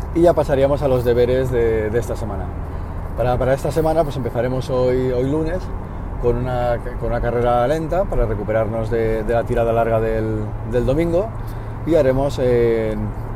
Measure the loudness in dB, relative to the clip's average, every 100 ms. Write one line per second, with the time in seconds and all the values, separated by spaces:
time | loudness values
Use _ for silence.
0 | -4 4 4 4 2 2 2 2 2 2
1 | 2 2 4 2 2 2 2 2 0 -2
2 | -2 -4 -6 -6 -6 -6 -8 -8 -8 -8
3 | -8 -2 0 0 2 0 0 0 2 2
4 | 0 -2 -4 -2 -2 -2 -2 0 2 2
5 | 0 0 0 0 0 -2 -4 -8 -8 -8
6 | -8 -2 0 0 0 0 0 -2 -4 -6
7 | -2 -2 0 0 2 2 2 0 0 -2
8 | 0 0 0 -2 0 0 0 -2 -2 0
9 | 0 0 0 0 2 0 2 2 2 2
10 | 2 0 0 -2 -4 -6 -2 0 2 2
11 | 2 0 -2 -6 -8 -8 -8 -6 0 4
12 | 4 2 0 0 2 4 4 2 0 -2
13 | -4 -6 -6